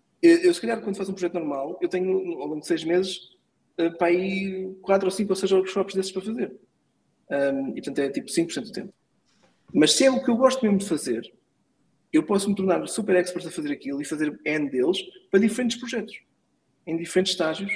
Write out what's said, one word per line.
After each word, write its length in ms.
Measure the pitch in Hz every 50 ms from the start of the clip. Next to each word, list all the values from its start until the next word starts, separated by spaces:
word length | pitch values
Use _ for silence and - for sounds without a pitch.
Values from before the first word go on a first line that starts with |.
| _ _ _ _
eu, 160 | - 170 170 170
eu, 160 | 175 180 175
se 80 | -
calhar, 200 | - 226 226 226
quando 140 | - 214 190
faço 160 | - 196 196
um 20 | 190
projeto 200 | 190 180 175 -
normal, 440 | 175 165 147 143 135 135 151 180 -
eu 80 | 175 170
tenho, 500 | - 180 185 190 190 190 185 175 170 143
ao 60 | 139 147
longo 140 | 156 151
de 60 | - -
seis 180 | 175 156 -
meses, 340 | 160 170 180 190 185 - - - - _ _ _ _ _ _ _ _ _ -
eh, 120 | 165 170
para 180 | 170 170 180 170
aí 680 | 175 180 190 190 196 190 190 196 190 190 190 190 - -
quatro 260 | - - 196 196 196 185
ou 40 |
cinco 200 | 185 - 214 202
ou 40 | 190
seis 160 | 185 - 185
workshops 420 | 190 190 190 190 - 196 190 190 -
desses 160 | 190 185 190 -
para 80 | 190
fazer. 360 | 185 220 226 247 220 139 - - _ _ _ _ _ _ _ _ _ _ _ _ _ _
Ahm, 400 | - 143 139 139 135 135 135 131
e, 40 | 113
portanto, 240 | - - 143 139 -
é, 100 | 139 135
tipo, 200 | 139 143 - -
cinco 180 | - - 165 165
por 60 | -
cento 120 | 147 120
do 60 | -
tempo. 220 | - - - - - _ _ _ _ _ _ _ _ _ _ _ _ _ _ _ -
Mas 200 | - 156 156 -
se 120 | - 262
é 60 | 269
o 120 | 262 226 -
que 60 | -
eu 60 | 233
gosto 280 | 220 262 262 - - -
mesmo 160 | 214 202 190
de 80 | - -
fazer, 440 | 165 143 - 135 120 113 123 - _ _ _ _ _ _ _ _ _ _ _ _ _ _ _ _
eu 120 | - 156 160
posso 260 | - 208 196 196 208
me 60 | 196
tornar 300 | 196 190 190 175 160 156 -
super 280 | - - 208 208 190
expert 300 | 180 175 175 - 170 -
a 60 | 160
fazer 200 | - - 151 147
aquilo 300 | 143 139 - 135 139 139
e 40 | 147
fazer 340 | - 160 151 156 151 - - -
N 260 | 151 151 156 147 135
deles 280 | 127 127 123 151 196 - - - - - _ _
para 100 | - 196
diferentes 380 | 220 226 - - 254 233 - -
projetos, 420 | - 240 - 233 - - - - _ _ _ _ _ _ _ _ _ _ _ _ _ -
em 100 | 160 165
diferentes 360 | 170 170 - 185 190 190 -
estágios. 380 | - 170 156 160 160 196 196 -